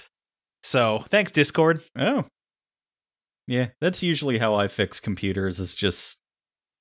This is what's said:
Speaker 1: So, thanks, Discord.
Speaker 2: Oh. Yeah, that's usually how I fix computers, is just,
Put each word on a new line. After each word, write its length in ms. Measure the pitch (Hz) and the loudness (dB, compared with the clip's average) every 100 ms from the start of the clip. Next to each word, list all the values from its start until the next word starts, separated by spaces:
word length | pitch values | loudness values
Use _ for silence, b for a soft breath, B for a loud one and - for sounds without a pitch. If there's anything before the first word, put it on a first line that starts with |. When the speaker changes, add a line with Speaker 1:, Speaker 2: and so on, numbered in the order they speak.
| - _ _ _ _ _ | -18 _ _ _ _ _
Speaker 1:
So, 380 | - 131 113 110 - | -2 2 2 0 0
thanks, 200 | 202 196 | 0 2
Discord. 540 | - 139 - 160 160 - | 2 2 4 2 2 -4
Speaker 2:
Oh. 320 | - 151 277 - _ _ _ _ _ _ _ _ _ _ _ - | -4 0 0 -2 _ _ _ _ _ _ _ _ _ _ _ -4
Yeah, 220 | 123 120 - | -2 -2 -2
that's 200 | 165 185 | -2 0
usually 360 | 180 151 143 117 | 0 0 0 0
how 160 | 110 | 2
I 120 | 104 101 | 2 0
fix 320 | - 98 - | 0 -2 -4
computers, 640 | - 95 98 95 95 90 | -6 -4 -2 -2 -2 -4
is 140 | 90 | -6
just, 480 | - 101 - - - _ _ _ _ _ _ | -2 -2 0 -2 -4 _ _ _ _ _ _